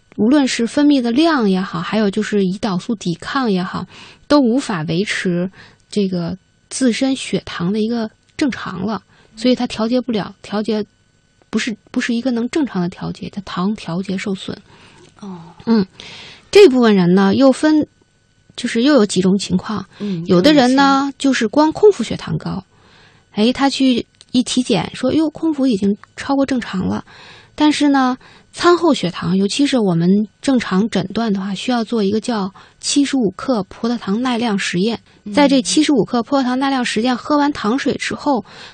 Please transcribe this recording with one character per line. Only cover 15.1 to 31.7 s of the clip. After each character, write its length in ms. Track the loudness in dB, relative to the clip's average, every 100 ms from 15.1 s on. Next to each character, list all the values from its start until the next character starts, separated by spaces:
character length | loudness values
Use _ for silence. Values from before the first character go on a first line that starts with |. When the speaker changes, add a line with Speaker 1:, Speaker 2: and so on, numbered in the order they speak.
| -20
Speaker 2:
哦。 200 | -18 -18 -18 -10 0
Speaker 1:
嗯， 200 | 2 0 -6 -20 -20 -20 -20 2
这 180 | 8 8
部 120 | 8
分 140 | 4 4
人 180 | 4
呢， 220 | 4 4 4
又 160 | 4
分， 360 | 4 2 2 0 _ _ _ _ _ _ -10
就 120 | -4
是 140 | 0
又 120 | 4
有 120 | 4 4
几 160 | 2
种 160 | 2 2
情 180 | 0 -4
况。 300 | -4 -8 -10 -10
Speaker 2:
嗯， 240 | -6 -6 2
Speaker 1:
有 160 | 4
的 120 | 6
人 220 | 6 4 4
呢， 80 |
Speaker 2:
有 220 | 4 2 0
哪 60 |
些？ 40 | -2
Speaker 1:
就 160 | 0
是 140 | 0 0
光 240 | 2 2
空 200 | 4 4
腹 120 | 4
血 120 | -2 -6
糖 220 | -6 -6
高， 260 | -6 -10 -12 _ _ _ _ _ _
哎， 220 | 0 0
他 160 | 2 0
去 360 | 2 2 2 -4 _ _
一 100 | -2
体 220 | 0 -2
检 280 | 0 0 -2 -4
说， 180 | -2
哟， 160 | 0 0
空 240 | -2 -4
腹 140 | 0 0
已 100 | 0
经 180 | 0 -2 -8 -12
超 200 | -4 -2
过 100 | 0
正 140 | -2
常 280 | -4 -6 -4
了， 180 | -6 -8 -20 -20 -20 -12 0
但 160 | 2
是 180 | 2 2
呢， 280 | 2 0 -2 -10 -20 _
餐 260 | 0 2 4
后 160 | 4
血 180 | 2 -2
糖， 260 | -4 -2 0
尤 100 | 0
其 200 | 0 0
是 100 | 2
我 140 | 2
们 160 | 2 4 2 0 _
正 160 | 0 0
常 300 | 0 0 0
诊 180 | -2 -4
断 180 | -4 -2
的 80 | -2
话， 140 | -4
需 180 | -6 -2